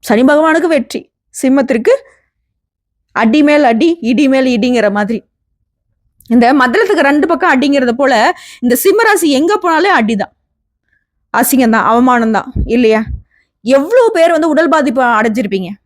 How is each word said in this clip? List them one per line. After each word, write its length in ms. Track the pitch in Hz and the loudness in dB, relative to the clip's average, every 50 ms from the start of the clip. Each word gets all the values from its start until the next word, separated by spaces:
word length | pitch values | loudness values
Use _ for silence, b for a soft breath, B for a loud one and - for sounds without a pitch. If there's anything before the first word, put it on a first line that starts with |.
| _ | _
சனி 200 | - 214 214 262 269 | -2 -2 0 2 2
பகவானுக்கு 400 | 294 294 311 320 311 330 311 349 320 | 2 2 2 2 0 0 0 0 -2
வெற்றி, 280 | 277 226 - - - - _ _ _ _ _ _ | -2 -4 -6 -12 -14 -14 _ _ _ _ _ _
சிம்மத்திற்கு 580 | - - 262 262 277 262 269 262 214 233 - 508 554 b b b b b b b _ _ _ _ _ _ _ _ _ _ _ _ _ _ _ _ | -4 -2 0 0 0 0 0 -2 -2 0 0 0 0 b b b b b b b _ _ _ _ _ _ _ _ _ _ _ _ _ _ _ _
அடி 240 | - 226 220 220 302 294 294 | -2 -2 0 2 2 2 2
மேல் 180 | 294 294 294 254 | 2 2 2 2
அடி, 200 | - 220 302 339 339 339 277 226 | 0 2 0 -2 -2 -2 -4 -4
இடி 160 | 233 214 302 269 | 0 0 0 0
மேல் 200 | 269 269 262 262 247 | 2 0 0 0 -2
இடிங்கிற 340 | 214 202 247 247 240 208 208 196 208 | -2 -2 -2 0 0 0 -2 -2 -2
மாதிரி. 220 | 208 196 226 214 - _ _ _ _ _ _ _ _ _ _ _ _ _ _ _ _ _ _ _ _ _ | -4 -4 -6 -8 -10 _ _ _ _ _ _ _ _ _ _ _ _ _ _ _ _ _ _ _ _ _
இந்த 160 | 226 247 240 233 269 285 | 2 2 4 4 2 2
மத்தளத்துக்கு 480 | 254 247 233 427 453 381 415 311 320 277 | 0 0 0 0 0 0 0 0 2 2
ரெண்டு 160 | 285 294 277 311 | 2 0 0 0
பக்கம் 220 | 349 - - 359 294 | -2 -2 0 0 0
அடிங்கிறத 380 | 262 277 285 277 285 254 240 233 240 | 0 0 0 0 0 0 -2 -2 -2
போல 140 | 277 269 262 220 220 311 359 B B B B B | 0 0 2 2 0 0 -2 B B B B B
இந்த 140 | - 247 240 254 - | -2 -2 -2 0 2
சிம்மராசி 440 | 392 381 415 466 440 427 370 349 311 285 254 | 0 2 2 2 2 0 0 0 0 0 0
எங்க 160 | 302 339 415 415 403 | 0 0 -2 -2 -2
போனாலே 280 | 359 320 311 349 403 370 285 | -2 0 0 0 0 0 0
அடிதான், 360 | 226 208 233 196 - - _ _ _ _ _ _ _ _ _ _ _ _ _ _ _ _ _ _ _ _ - | 0 0 -2 -4 -6 -8 _ _ _ _ _ _ _ _ _ _ _ _ _ _ _ _ _ _ _ _ -2
அசிங்கம்தான், 540 | 220 247 - - 262 262 226 220 220 185 - | -2 0 0 0 0 2 2 2 0 0 0
அவமானம்தான், 600 | 226 233 247 262 247 240 233 226 220 196 - - - - - - 226 | 2 2 2 2 2 0 0 -2 -2 -4 -4 -6 -8 -8 -4 -2 -2
இல்லையா? 260 | 240 247 220 220 220 220 - - - - _ _ _ _ _ _ _ _ | 0 2 2 2 0 -2 -6 -10 -14 -16 _ _ _ _ _ _ _ _
எவ்வளவு 420 | 214 262 277 277 339 453 523 480 453 440 339 | 0 0 0 0 2 0 2 2 2 2 2
பேர் 180 | 330 339 339 | 0 2 2
வந்து 160 | 311 330 330 302 | 0 0 0 0
உடல் 200 | 302 330 330 330 | 0 0 2 0
பாதிப்பு 300 | 311 285 269 226 269 254 240 233 214 | 0 0 -2 -2 -2 0 0 0 0
அடைஞ்சிருப்பீங்க. 520 | 220 233 214 233 247 202 196 196 185 175 202 - _ | 0 -2 -2 -4 -6 -4 -4 -6 -6 -8 -14 -16 _